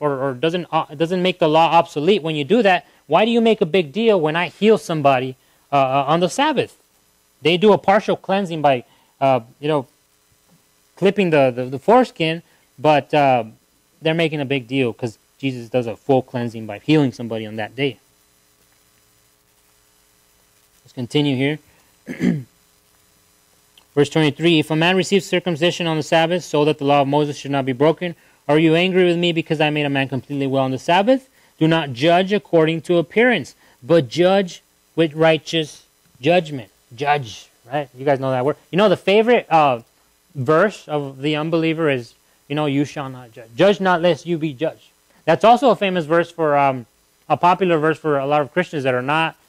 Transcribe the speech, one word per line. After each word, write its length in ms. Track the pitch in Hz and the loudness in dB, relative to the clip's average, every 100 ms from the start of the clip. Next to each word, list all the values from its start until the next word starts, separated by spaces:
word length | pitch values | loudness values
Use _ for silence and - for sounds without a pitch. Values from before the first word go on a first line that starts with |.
or, 120 | 147 135 | -4 -2
or 120 | 135 | -4
doesn't, 320 | 123 160 180 160 | -2 -4 -4 -4
uh, 140 | 160 143 | -4 -4
doesn't 280 | 147 165 185 | -4 -4 -2
make 160 | 185 170 | -2 0
the 100 | 160 | 2
law 220 | 156 165 165 | 4 4 4
obsolete 420 | 170 151 151 202 | 0 0 0 0
when 140 | 156 151 | 0 -4
you 80 | |
do 160 | 139 226 | 0 2
that. 220 | 202 175 - _ - | 4 2 -2 _ -2
Why 180 | 160 | 0
do 60 | 220 | 2
you 100 | 233 | 2
make 220 | 226 220 | 2 2
a 40 | 175 | 0
big 240 | 190 151 | 0 -2
deal 300 | 139 226 202 | -2 2 2
when 160 | 156 165 | 2 -2
I 120 | 175 | -4
heal 280 | - 208 214 | 0 2 2
somebody, 600 | - 160 139 131 131 131 _ _ _ | 0 0 2 2 0 -10 _ _ _
uh, 40 | 143 | 0
uh, 280 | 131 135 139 | 0 0 0
on 120 | 165 | 0
the 80 | 175 | 0
Sabbath?" 480 | - 294 247 110 _ _ _ _ _ _ _ | -2 -2 -2 -4 _ _ _ _ _ _ _
They 160 | 147 175 | 0 2
do 160 | 208 | 4
a 60 | 185 | 2
partial 380 | - 202 - 175 | 2 0 0 -6
cleansing 440 | - 190 190 165 | -4 -4 -4 -2
by, 240 | 143 127 - _ _ - | 0 0 -4 _ _ -4
uh, 220 | 135 127 117 - | 0 0 -4 -10
you 80 | 147 | -4
know, 180 | 151 123 _ _ _ _ _ _ _ _ _ _ - | -4 -4 _ _ _ _ _ _ _ _ _ _ -4
clipping 340 | 190 196 185 | -2 0 2
the, 200 | 151 135 120 | 2 2 0
the, 80 | |
the 140 | 127 135 | -6 -6
foreskin, 640 | - 240 247 - 160 165 - _ _ - | 2 2 2 -2 -4 -4 -10 _ _ -4
but, 360 | 143 147 143 | 0 2 2
uh, 300 | 151 139 123 110 113 _ _ _ _ | 2 2 2 -2 -12 _ _ _ _
they're 100 | 156 | -4
making 300 | 165 165 151 | -2 -2 -2
a 20 | |
big 240 | 135 139 117 | -4 -6 -4
deal 240 | 135 123 | -2 -2
'cause 240 | - 120 - _ _ | -4 -10 -10 _ _
Jesus 300 | 139 127 117 | -8 -8 -6
does 200 | 127 117 | -4 -4
a 80 | 98 | -6
full 260 | - 131 | -2 0
cleansing 440 | 120 123 120 113 107 | 0 -6 -8 -8 -14
by 120 | 104 | -10
healing 320 | - 156 139 | 0 0 0
somebody 340 | - 117 110 107 | -4 -10 -10 -10
on 100 | 110 | -10
that 180 | 104 | -10
day. 220 | 113 139 110 _ _ _ _ _ _ _ _ _ _ _ _ _ _ _ _ _ _ _ _ _ _ _ _ _ _ _ _ | -6 -8 -8 _ _ _ _ _ _ _ _ _ _ _ _ _ _ _ _ _ _ _ _ _ _ _ _ _ _ _ _
Let's 80 | _ | _
continue 420 | - 120 147 147 | -12 -6 -2 0
here. 240 | 127 139 151 _ _ _ _ - | 0 -2 -4 _ _ _ _ -16
<clears throat> 400 | 147 - 160 120 _ _ _ _ _ _ _ _ _ _ _ _ _ _ 147 | -4 -2 -2 -6 _ _ _ _ _ _ _ _ _ _ _ _ _ _ -2
Verse 120 | 143 | 0
twenty-three, 520 | 160 151 135 165 160 | 2 0 0 2 2
"If 100 | 151 | 0
a 60 | 156 | 0
man 180 | 170 | 0
receives 320 | 190 170 196 - | 0 0 -2 0
circumcision 640 | 180 180 156 175 - 170 | -4 -2 -2 -2 -2 -4
on 80 | 156 | -4
the 80 | |
Sabbath, 400 | 143 165 165 175 | 0 0 2 -2
so 200 | - 147 | -2 0
that 140 | 151 151 | 0 0
the 60 | |
law 160 | 139 143 | 0 2
of 80 | 139 | 2
Moses 280 | 147 147 143 | 0 -2 -6
should 140 | 135 | -6
not 160 | 139 131 | -4 -4
be 60 | |
broken, 420 | 123 147 156 180 165 _ _ - | 0 0 0 -4 -10 _ _ 0
are 100 | 151 | 2
you 200 | 165 160 | 4 2
angry 280 | 185 185 | 2 2
with 120 | 180 170 | 2 2
me 160 | 175 | 0
because 280 | 165 156 156 | -2 -4 -2
I 100 | 151 | 0
made 140 | 151 | 0
a 60 | 147 | -2
man 180 | 139 135 | -2 -2
completely 380 | 131 - 143 135 | -6 -8 -6 -4
well 160 | 135 | -2
on 80 | 131 | -2
the 80 | 131 | -4
Sabbath? 500 | - 175 202 269 - _ _ - | 0 0 2 0 -2 _ _ -2
Do 80 | 160 | 0
not 260 | 165 147 | 0 -2
judge 400 | 120 156 170 190 | -2 2 2 2
according 500 | 208 - 170 160 165 | -2 0 2 2 0
to 160 | - 175 | -2 -2
appearance, 580 | 151 - 254 214 127 - _ _ | 0 0 0 0 -6 -16 _ _
but 260 | 123 165 127 | 0 0 2
judge 540 | 143 175 196 190 - _ _ _ | 0 2 2 0 -8 _ _ _
with 180 | - 165 | -2 -2
righteous 680 | 151 160 160 - 165 156 - _ _ _ _ | 2 2 2 -2 -6 -6 -10 _ _ _ _
judgment." 500 | 135 175 160 143 104 _ _ | 0 0 0 -8 -14 _ _
Judge, 540 | 117 143 147 113 92 - _ 117 | -4 0 0 -2 -14 -20 _ -10
right? 180 | 143 143 127 | -8 -8 -6
You 60 | |
guys 160 | 139 135 | -2 0
know 100 | 135 | 0
that 140 | 131 | -2
word. 120 | 131 147 _ | -2 -4 _
You 80 | 160 | 0
know 100 | 208 | 2
the 80 | 170 | 2
favorite, 500 | - 202 220 233 - | 2 2 4 2 2
uh, 300 | 160 147 120 - _ _ _ _ 147 | 2 2 0 -6 _ _ _ _ -6
verse 500 | 123 156 202 - - | 0 2 2 -2 -8
of 340 | 151 139 135 | -8 -8 -8
the 140 | 143 | -6
unbeliever 560 | 151 156 165 160 160 160 | -4 -2 -2 -2 -2 -2
is, 240 | 131 117 _ _ _ - | -2 -6 _ _ _ -10
you 80 | |
know, 120 | 147 151 | -4 -2
"You 180 | 139 | -2
shall 240 | 143 156 135 | -4 -6 -12
not 240 | 127 123 | -14 -20
judge. 160 | - 113 117 | -20 -10 0
Judge 240 | 190 202 | 2 2
not 200 | 190 175 | 0 0
lest 240 | 175 156 | 0 -2
you 140 | 165 170 | -4 -6
be 140 | 160 | -6
judged." 320 | 127 156 - _ _ _ _ | -4 -6 -6 _ _ _ _
That's 200 | - 165 | -2 2
also 260 | 214 240 269 | 4 4 4
a 60 | 196 | 2
famous 280 | 202 180 | 0 -2
verse 280 | 147 165 170 | 0 0 -2
for, 240 | - 156 143 | -2 0 2
um, 300 | 139 131 117 _ _ _ - | 2 -2 -8 _ _ _ -6
a 80 | 151 | 0
popular 420 | 175 180 190 165 | 2 2 2 0
verse 180 | 156 151 | 0 -2
for 220 | 160 143 | -2 -2
a 80 | 135 | 0
lot 140 | 147 | -2
of 120 | 135 | -2
Christians 300 | - 180 156 | -4 -4 -4
that 100 | 135 | -2
are 100 | 127 | -2
not 340 | 127 156 160 - | -2 -2 -4 -6